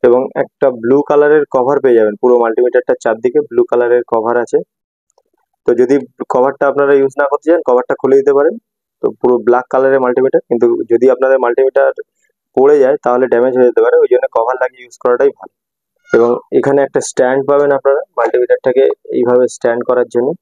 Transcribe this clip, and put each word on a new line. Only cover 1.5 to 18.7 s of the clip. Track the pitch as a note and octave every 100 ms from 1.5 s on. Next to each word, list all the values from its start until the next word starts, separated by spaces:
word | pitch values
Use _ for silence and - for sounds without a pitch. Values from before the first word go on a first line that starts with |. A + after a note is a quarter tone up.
cover | C3+ B2 C#3
পেয়ে | C3 A#2
যাবেন | G#2+ G#2
পুরো | B2+ B2
মাল্টিমিটারটার | A#2 A2+ B2 B2+ B2+ B2+
চারদিকে | - A2+ B2 B2 D3
blue | A#2+ A#2+
কালারের | A#2+ A#2+ B2 A#2+
cover | A#2 A2 A#2+
আছে। | A#2 D3 F3 _ _ _ _ _ _ _ _ _ -
তো | A#2
যদি | B2 C3+ B2+ _ B2+
কভারটা | C3+ B2+ C#3 C#3+
আপনারা | C3+ C#3 C#3
ইউজ | C3+ -
না | C#3+
করতে | D3 D3+
চান, | E3+ D#3
কভারটা | B2 B2 C#3+
খুলে | C3 C3+
দিতে | C3+ C#3
পারেন। | D3+ A3+ _ _ _ _
তো | A2 A2
পুরো | B2 B2 G#2+
black | B2 B2
কালারের | C3 C3+ C3+
multimeter, | B2+ B2 C3 - -
কিন্তু | A#2+ A#2+ A#2 -
যদি | A#2 B2+
আপনাদের | - C3 C3+
multimeter | B2 A#2+ C3 C#3 C3+ - - _ _ _ _ -
পড়ে | C3+ D3+
যায় | C3 D3
তাহলে | B2 B2 B2+
damage | A#2+ B2+ B2+
হয়ে | B2
যেতে | A#2
পারে, | A#2 A#2+
ওই | A#2
জন্য | B2 C3 A#2
cover | A#2 B2+
লাগিয়ে | B2+ B2+
ইউজ | B2 -
করাটাই | B2 B2 C#3 -
ভালো। | - _ _ _ _ _ _
এবং | A#2 A#2 B2 _ C3+
এখানে | C3 C#3 C3+
একটা | C#3+ -
stand | - B2+ C3+ C3+
পাবেন | C#3+ C#3+ C#3
আপনারা | C#3 C#3 - -
মাল্টিমিটারটাকে | A#2 B2 B2 B2 C3+